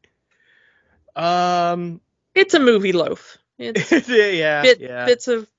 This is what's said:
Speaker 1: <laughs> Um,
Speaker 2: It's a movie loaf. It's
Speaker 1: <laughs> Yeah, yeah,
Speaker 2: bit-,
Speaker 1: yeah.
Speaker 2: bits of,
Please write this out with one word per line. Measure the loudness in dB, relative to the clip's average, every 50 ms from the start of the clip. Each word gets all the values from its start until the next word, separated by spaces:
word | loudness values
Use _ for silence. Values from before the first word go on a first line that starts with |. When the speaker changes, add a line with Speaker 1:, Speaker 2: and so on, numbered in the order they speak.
Speaker 1:
<laughs> | _ _ _ _ _ _ _ _ _ _ _ _ _ _ _ _ _ _ _ _ _ _ -10
Um, | -4 -2 0 0 2 0 0 0 0 0 -2 -2 -4 -6 -10 -12 -14 _ _ _ _ _ _ 0
Speaker 2:
It's | 0 2 2 2
a | 2
movie | 4 4 2 2 0 0
loaf. | -2 -2 -2 -4 -6 -10 -12 -20 -20 _ _ _ _
It's | -14 -12 -8 -6 -6 -2 0
Speaker 1:
<laughs> | 0 0 0 0
Yeah, | 2 2 2
yeah, | 2 0 -2 -2 -2 0 2
Speaker 2:
bit-, | 4 2 2 2
Speaker 1:
yeah. | 0 -14 -10 -6 -2
Speaker 2:
bits | -2 -2 -2 -2
of, | -6 -6 -6 -6 _ _